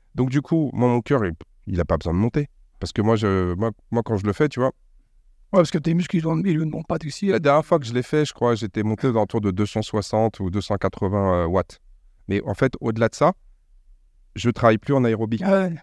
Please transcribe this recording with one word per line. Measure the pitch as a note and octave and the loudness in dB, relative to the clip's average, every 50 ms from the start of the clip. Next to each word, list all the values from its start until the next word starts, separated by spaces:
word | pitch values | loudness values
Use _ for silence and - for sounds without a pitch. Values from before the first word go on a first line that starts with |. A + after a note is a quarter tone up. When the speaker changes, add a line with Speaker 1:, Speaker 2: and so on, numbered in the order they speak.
| _ _ - | _ _ -4
Speaker 1:
Donc, | - B2+ C3 | -4 -2 0
du | B2+ D3 | 0 -2
coup, | C#3+ - E3+ E3 D#3 B2+ - | -2 0 0 0 0 0 0
moi, | - B2 B2 | 0 2 2
mon | A#2+ A#2+ | 2 2
cœur, | A2+ - C#3+ C3 A2 | 0 0 0 0 0
il, | F2+ D#2+ - - - _ _ _ - | -2 -4 -6 -12 -20 _ _ _ -4
il | E2+ F2 | -2 -2
a | E2 | 0
pas | - F2+ D#2+ | 0 0 -2
besoin | - E2+ E2 | 0 0 0
de | F2+ | 0
monter. | G#2+ B2 - D3+ D3 - _ _ - _ _ - | 0 0 0 -2 -4 -4 _ _ -20 _ _ -12
Parce | - - | -10 -6
que | - - | -2 0
moi, | G#2 G#2+ A2+ | 2 2 2
je, | G#2+ A2 G2+ F#2+ F#2+ F2+ F2+ F2 | 2 2 2 2 2 0 0 -2
moi, | F2 G#2+ A2+ G#2 - _ _ | -2 -2 -4 -4 -8 _ _
moi, | A#2 A#2 A2+ | -4 -4 -2
quand | - A2 G2 | -2 -2 -2
je | G2+ | 0
le | G#2 G2+ | -2 0
fais, | - D3+ D3 | 0 0 0
tu | - B2 | 0 0
vois. | B2 C3 - _ _ _ _ _ _ _ _ _ _ _ _ _ _ _ - | -2 -2 -2 _ _ _ _ _ _ _ _ _ _ _ _ _ _ _ 2
Speaker 2:
Ouais, | F#3+ | 2
parce | E3+ - | 2 2
que | - E3+ | 0 -2
tes | C#3+ E3 E3+ | 0 0 0
muscles, | F3 F3+ - - E3+ | 0 0 -2 -2 -2
ils | D#3+ D#3+ | 0 0
ont, | D#3+ D#3+ F3 | 0 0 0
ils | G3 E3 D#3 | 0 0 0
ne | D#3+ | -2
montent | D#3 D3+ D#3+ D#3+ | -4 -4 -6 -6
pas | - E3+ D#3+ | -6 -6 -6
d'oxygène. | - D3 - - G#3 G3 | -6 -8 -8 -4 0 0
Speaker 1:
La | F#3 - | 0 2
dernière | E3 C#3+ C#3+ D3+ D#3 | 4 4 4 4 2
fois | - F3+ D#3+ | 2 0 0
que | C3+ | 0
je | A2+ A#2 | -2 -2
l'ai | B2 B2+ | -4 -2
fait, | - - D3+ D3+ | 0 0 0 0
je | - - | 0 -2
crois, | - B2 A#2+ A#2+ | 0 0 0 2
j'étais | G#2+ A2+ G2+ - A2 G#2 | 0 -2 -4 -4 -2 -2
monté | G#2+ A2 G2+ - C3 | 0 0 0 0 2
aux | |
alentours | A#2 A2+ G#2 F#2+ - A2+ | 2 2 0 0 0 0
de | G#2 G2+ | 0 0
deux | F#2 F#2 G#2 | 0 0 -2
cent | G#2 - G#2+ | -2 -2 -4
soixante | G#2+ - - G#2+ G2 - - A2 A2+ A2+ - - | -4 -2 -2 -4 -2 0 0 2 2 2 0 -2
ou | G2+ F2+ | -4 -4
deux | F2 G#2 | -2 -2
cent | F#2 - G#2 | -2 -2 -2
quatre-vingts, | G2 - F#2+ - - G#2+ F#2+ G2 G2+ G2 F#2+ F#2 F2 F2 | -2 -2 -2 -2 -2 -2 -2 0 0 2 2 2 2 2
euh, | |
watts. | E2 F2+ F#2+ F2 - - - _ - - - _ - _ _ _ - | 0 0 0 -2 -2 -8 -20 _ -20 -20 -20 _ -20 _ _ _ -4
Mais | G#2 G#2 - | -4 -2 -2
en | - G2+ | -4 -2
fait, | - C3+ B2+ - - | 0 0 -2 -2 -2
au-delà | - A#2 A2 A2+ A2+ G#2+ | -4 -4 0 0 0 0
de | - | 2
ça, | - D3 D#3+ F#3+ - - - - _ _ _ - - _ - - - _ _ _ _ _ _ - | 2 2 2 2 0 -6 -20 -20 _ _ _ -20 -20 _ -20 -20 -20 _ _ _ _ _ _ -10
je | - F#2+ A#2+ | -4 -2 -2
travaille | A#2 - B2 A#2 A2 G#2+ | 0 2 4 4 4 2
plus | - - C#3+ | 2 0 0
en | C3+ B2 | 2 2
aérobie. | A#2 A2+ G2+ A2+ A2 A#2 A2+ | 2 0 -2 -2 -4 -4 -2
Speaker 2:
Ah | F#3 G3 | 0 2
ouais. | G3 G3 F#3+ F3+ E3+ D3 | 2 2 2 0 -4 -8